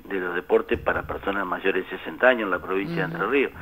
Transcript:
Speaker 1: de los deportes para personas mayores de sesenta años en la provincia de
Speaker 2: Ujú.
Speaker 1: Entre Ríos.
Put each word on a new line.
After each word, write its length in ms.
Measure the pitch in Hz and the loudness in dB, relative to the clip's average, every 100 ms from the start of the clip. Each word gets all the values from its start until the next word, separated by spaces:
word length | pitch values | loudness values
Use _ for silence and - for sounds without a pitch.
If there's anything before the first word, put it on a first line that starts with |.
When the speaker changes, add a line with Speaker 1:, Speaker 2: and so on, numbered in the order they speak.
Speaker 1:
de 160 | - 98 | -6 -4
los 140 | 90 | -2
deportes 440 | 87 - 110 - 117 | -4 2 2 4 -2
para 260 | 90 82 | 0 -2
personas 420 | 80 78 98 101 92 | -2 -4 -2 -2 -2
mayores 420 | 87 95 92 90 | -2 0 0 -2
de 60 | 95 | -8
sesenta 320 | - 107 123 | -8 4 4
años 140 | 120 | 4
en 80 | 101 | 2
la 80 | 87 | -2
provincia 480 | 87 95 127 170 90 | 0 -2 -2 -2 -2
de 80 | |
Speaker 2:
Ujú. 0 | |
Speaker 1:
Entre 120 | 82 101 | -2 2
Ríos. 240 | 139 120 - | 2 2 -2